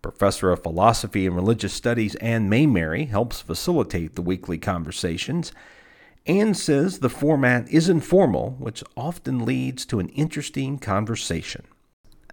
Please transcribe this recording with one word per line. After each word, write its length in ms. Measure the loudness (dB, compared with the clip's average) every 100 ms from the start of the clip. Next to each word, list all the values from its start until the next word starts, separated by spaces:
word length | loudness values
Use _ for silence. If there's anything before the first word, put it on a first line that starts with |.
Professor 480 | -12 0 0 2 2
of 100 | 2
Philosophy 640 | -2 4 4 4 -2 0 0
and 100 | 2
Religious 380 | 2 0 -2
Studies 400 | -4 -2 0 -2 -2
Anne 300 | -2 0 2
Mayberry 580 | 4 6 4 2 -2 -2
helps 360 | 0 0 -4
facilitate 720 | -8 -4 0 0 0 -2 -4
the 80 | -4
weekly 380 | -2 -4 -4 -6
conversations. 920 | -4 -4 -6 -6 -4 -4 -4 -4 -6 -12 -20 -20 -20 _ -20 _ 0
Anne 260 | 2 2
says 460 | 0 2 2 2 0
the 100 | -2
format 580 | 0 2 4 4 2 4
is 200 | 2 4
informal, 640 | 2 4 4 4 2 -2 -6
which 240 | -10 -12 -14 -8
often 480 | -8 -6 -4 -2
leads 420 | 0 -2 -2 -6 -4
to 120 | -2
an 100 | -2
interesting 680 | -2 -2 -2 -8 -6 -6 -6
conversation. 840 | -2 -2 0 -4 -4 -4 -6 -14 -16 _ _ _ -20 -20 -20